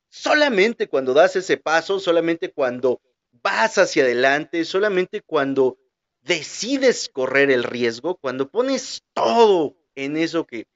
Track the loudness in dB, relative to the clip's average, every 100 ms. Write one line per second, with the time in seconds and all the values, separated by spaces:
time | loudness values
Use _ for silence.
0 | _ -8 0 2 2 2 2 0 -4 -2
1 | 2 4 4 2 -2 -2 0 -2 0 -2
2 | 0 0 0 -2 -6 -4 -4 0 -2 -2
3 | _ _ _ _ -4 0 0 2 2 2
4 | 2 2 2 0 -2 -6 -4 -2 0 0
5 | -2 -8 -4 -2 0 2 0 -2 _ _
6 | _ _ -4 -4 -4 -10 -4 0 2 0
7 | -6 -4 0 2 4 2 0 -2 -2 -2
8 | -8 -6 -6 -6 -4 -2 -2 -4 -6 -14
9 | -10 -4 0 4 6 4 0 -6 _ -10
10 | -6 -4 -2 -2 -6 -10 -14